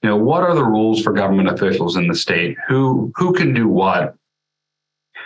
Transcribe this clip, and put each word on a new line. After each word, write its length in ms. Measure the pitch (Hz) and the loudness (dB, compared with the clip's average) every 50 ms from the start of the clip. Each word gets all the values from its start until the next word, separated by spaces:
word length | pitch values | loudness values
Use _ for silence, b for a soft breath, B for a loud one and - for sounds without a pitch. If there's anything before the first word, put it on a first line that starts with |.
You 80 | - 107 | -2 0
know, 60 | 104 | 2
what 260 | 104 110 135 160 180 | 2 2 2 2 2
are 120 | 180 175 175 | 2 2 2
the 100 | 147 127 | 2 2
rules 380 | 110 110 107 110 110 110 110 | 2 2 2 2 2 2 2
for 100 | 104 104 | 0 0
government 360 | 98 101 98 95 98 95 92 92 | 0 0 0 2 2 2 2 0
officials 480 | - - 101 92 - - 85 87 87 | 0 0 -2 0 0 0 -2 -2 -2
in 100 | 90 87 | -2 0
the 80 | 85 82 | 0 -2
state? 420 | - - - 90 85 87 85 - - - - | -2 -2 -2 -2 -2 -2 -4 -6 -8 -4 -2
Who, 440 | 131 131 135 131 127 - 107 117 - | 0 0 0 0 0 -2 -2 -4 -4
who 160 | - 180 180 | -2 -2 0
can 220 | 180 175 160 139 127 | 0 0 0 0 0
do 120 | 117 113 | 0 0
what? 480 | 101 90 92 95 95 90 87 85 - - _ _ _ _ _ _ _ _ _ _ _ _ _ _ _ _ _ _ _ B B B | 2 2 2 0 0 0 0 -4 -4 -8 _ _ _ _ _ _ _ _ _ _ _ _ _ _ _ _ _ _ _ B B B